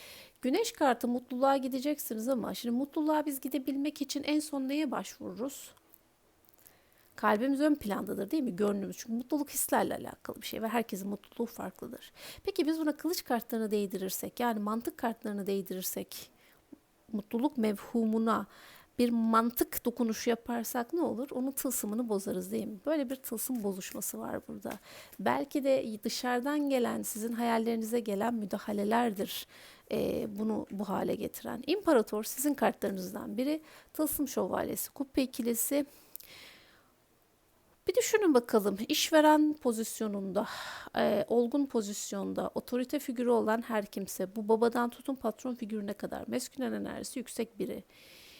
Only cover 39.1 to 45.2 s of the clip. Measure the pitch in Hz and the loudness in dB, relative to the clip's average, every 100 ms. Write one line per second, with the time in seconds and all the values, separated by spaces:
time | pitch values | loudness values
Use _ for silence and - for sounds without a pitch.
39.1 | 311 302 302 302 294 247 220 220 - 220 | 8 10 8 6 2 0 0 -4 -4 -4
40.1 | 202 196 185 240 - - - - - - | -2 -2 -2 -2 -6 -10 -10 -4 2 4
41.1 | - - 233 240 285 269 233 202 208 - | 4 4 4 4 2 2 0 -2 -6 -4
42.1 | 196 190 180 180 - - 247 254 294 - | -4 -2 -2 -2 -4 -2 -2 0 -2 -2
43.1 | 247 240 233 214 226 233 220 202 208 190 | 0 2 4 4 0 0 -2 -2 -6 -6
44.1 | - 190 226 214 220 233 240 240 - - | -4 -4 -4 2 4 4 4 0 -2 -6
45.1 | 262 | -2